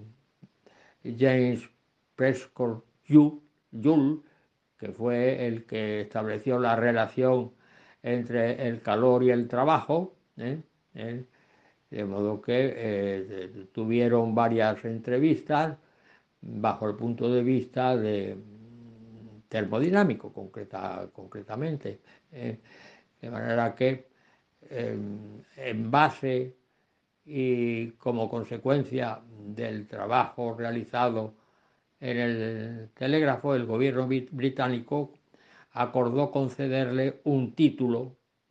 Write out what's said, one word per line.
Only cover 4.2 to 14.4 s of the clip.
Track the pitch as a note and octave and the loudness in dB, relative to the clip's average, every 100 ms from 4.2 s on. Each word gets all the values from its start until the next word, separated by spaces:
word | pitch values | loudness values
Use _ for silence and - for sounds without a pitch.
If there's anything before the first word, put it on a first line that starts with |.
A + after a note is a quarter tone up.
| - _ _ _ _ _ | -8 _ _ _ _ _
que | G2+ | -12
fue | F#2 A#2 A#2+ B2+ C3 B2 | -4 -2 2 2 2 -2
el | A2+ A2+ | -6 -6
que | A2 G#2+ G#2+ | -6 -4 -4
estableció | G#2 A2+ G#2+ G#2 C3+ B2 | -4 -4 -4 -4 0 2
la | A#2+ A2+ | 2 4
relación | A#2+ A#2 A2 - B2+ B2+ A#2 - _ _ - _ | 4 4 0 2 4 4 0 -10 _ _ -20 _
entre | A#2+ B2 A#2+ A#2+ A#2 B2 B2 | -4 -2 -2 0 0 0 -4
el | A#2 | -4
calor | A2+ G#2 B2+ B2 | 0 4 6 6
y | B2+ | 6
el | A#2+ A#2 | 4 2
trabajo, | B2 C#3+ D#3 - D#3+ F#3+ - _ - | 0 2 2 2 -2 -2 -10 _ -10
¿eh? | A#2+ D#3 - _ _ | -8 -8 -12 _ _
¿Eh? | - A2+ A#2+ B2+ _ _ _ _ _ _ | -12 -10 -10 -14 _ _ _ _ _ _
De | G#2+ G2+ | -8 -4
modo | G2 G#2 G#2+ | -2 -2 -2
que, | - B2 C3 - | 0 0 0 -2
eh, | A2+ G2+ G2+ G2 F#2+ F#2+ F#2 G2 F#2+ | -4 -2 -2 -4 -6 -10 -12 -14 -12
tuvieron | - A2 A#2+ A#2+ A#2 A2+ | -6 0 2 4 2 2
varias | A2 | 2